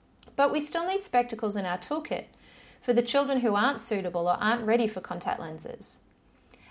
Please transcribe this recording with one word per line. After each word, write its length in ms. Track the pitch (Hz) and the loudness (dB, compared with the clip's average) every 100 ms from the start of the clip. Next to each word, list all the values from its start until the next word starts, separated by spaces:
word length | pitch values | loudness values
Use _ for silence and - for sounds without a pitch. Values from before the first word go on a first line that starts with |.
| _ _ - - | _ _ -6 0
But 160 | 277 | 2
we 80 | 302 | 2
still 260 | 294 330 349 | -2 -2 0
need 160 | 392 | -2
spectacles 540 | - - 247 220 214 202 | 0 0 2 -2 -2 -2
in 100 | 190 | -2
our 120 | 180 | -4
toolkit 480 | - 311 294 - - - - - - - | -4 -4 -4 -6 -8 -18 -20 -20 -20 -4
for 120 | - | 0
the 100 | 233 | 2
children 380 | 240 277 277 262 | 2 2 2 2
who 140 | 233 | 2
aren't 280 | 202 247 285 | 4 2 0
suitable 460 | - 202 180 175 175 | -2 -2 -2 0 2
or 80 | 175 | 2
aren't 240 | 214 233 | 2 2
ready 220 | 214 233 226 | 2 2 2
for 140 | 190 | -2
contact 400 | - 175 - - | -8 -6 -4 -4
lenses. 600 | 165 156 156 - - - _ _ _ _ _ - - | -6 -10 -12 -12 -14 -18 _ _ _ _ _ -20 -20